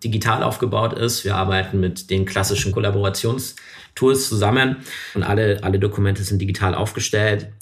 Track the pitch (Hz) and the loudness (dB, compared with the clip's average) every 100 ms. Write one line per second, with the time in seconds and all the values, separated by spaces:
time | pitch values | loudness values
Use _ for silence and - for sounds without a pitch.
0 | 117 110 117 110 117 - 113 107 113 - | -4 0 0 0 0 -2 -2 0 -2 0
1 | 117 - 98 95 95 95 92 98 92 87 | -2 -2 -2 0 0 0 0 0 0 -2
2 | - 95 95 - 98 101 104 107 104 98 | -2 0 0 0 0 0 0 0 0 0
3 | 98 98 117 131 - - - - - - | 0 0 -2 -2 -6 -12 -18 -20 -18 2
4 | 131 135 - 110 104 127 131 - - - | 4 4 2 0 2 4 2 0 -8 -12
5 | - 104 - 101 107 101 95 95 101 101 | -6 -4 0 2 4 2 2 2 2 2
6 | 98 98 95 101 98 98 98 - 107 - | 2 0 0 0 0 0 0 0 -2 -4
7 | - 107 107 104 - - | -2 2 2 0 -4 -12